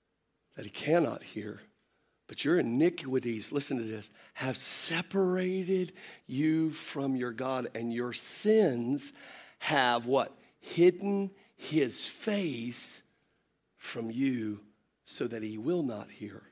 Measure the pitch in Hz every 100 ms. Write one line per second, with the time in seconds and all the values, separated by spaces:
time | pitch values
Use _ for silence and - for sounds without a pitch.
0 | _ _ _ _ _ - 104 - 147 170
1 | 135 110 - 107 107 107 - _ _ _
2 | _ _ - - 143 175 117 123 170 170
3 | 135 131 120 110 - 147 139 127 110 110
4 | - - - - 131 127 - - - 165
5 | - 196 185 185 185 190 180 190 180 -
6 | - - - 131 156 160 160 147 - 147
7 | 139 131 123 113 131 127 120 113 117 117
8 | 120 120 - - 208 220 180 120 117 143
9 | - - - - - - - 147 123 120
10 | 120 135 - - - _ - 170 175 180
11 | 196 101 98 - _ _ - 151 127 -
12 | - - 220 202 175 117 120 117 - -
13 | - _ _ _ _ _ _ _ - 120
14 | 113 120 135 123 107 104 - _ _ _
15 | - - 120 113 110 107 131 175 139 104
16 | - - 104 98 -